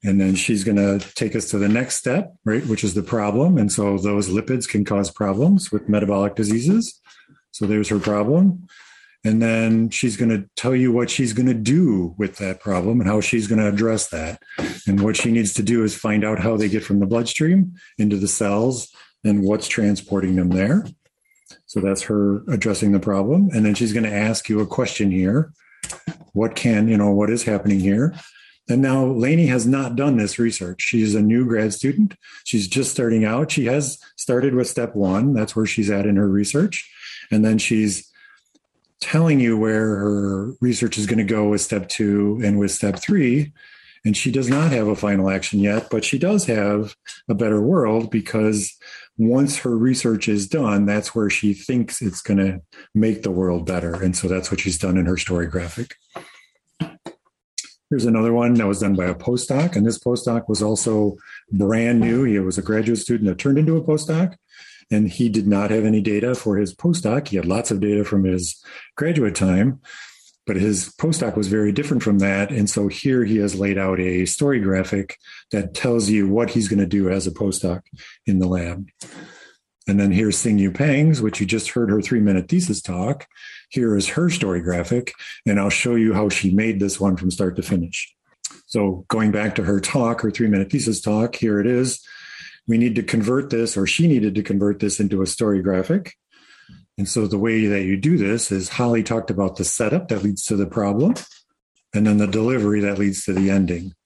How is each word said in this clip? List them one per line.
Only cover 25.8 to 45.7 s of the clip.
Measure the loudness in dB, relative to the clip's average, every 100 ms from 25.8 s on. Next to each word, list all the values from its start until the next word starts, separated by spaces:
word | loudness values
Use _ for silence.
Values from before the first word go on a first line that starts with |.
| -16 -12 -12 -14 -8
What | -2 -2
can, | 0 0 2 4
you | 4
know, | 4
what | 2 2
is | 0
happening | 0 -2 0 2
here? | 2 2 2 -2 -18 -20 -20 _ -2
And | 0
now | 2 2 2
Lainey | 0 2 4 4
has | 2 2
not | 0 0 0
done | 2 2
this | 0 0
research. | -2 -2 -8 -6
She's | -2 0 2
a | 2
new | 4 4 2
grad | 0 -2
student. | -2 -4 2 0 0 -20 -20
She's | -4 -4 -2
just | -2 -2
starting | -2 0 2
out. | 2 0 -2
She | -2 0
has | 0 -2 -8 -18 -14
started | -2 0 2
with | 0 -2
step | -2 -4
one. | -2 0 2 2
That's | 0 0 -2
where | -2
she's | 0 0
at | 0 2
in | 2
her | 2
research. | 2 0 0 0 -2 -12 -18 -20 -18 -2
And | 2
then | 2 2
she's | 2 0 0 -2 -10 _ -20 _ _ _ _ _ _ _
telling | -4 2 4 4
you | 4 2
where | 2 2 0 0
her | 0 0 0 -2 -4 -2
research | 0 0 -2 -2
is | -2
gonna | 0
go | 0 2 2
with | 2
step | 0 -4 -6
two | -2 0 2 2 0
and | 0 2
with | 0
step | 0 -2 -4
three. | 0 2 2 2 -2 -8 -20 -20 -20 -6
And | -2 0
she | 0
does | -2 0
not | 2 2
have | 2 0
a | 0
final | 0 2 2
action | 0 -2 0
yet, | 2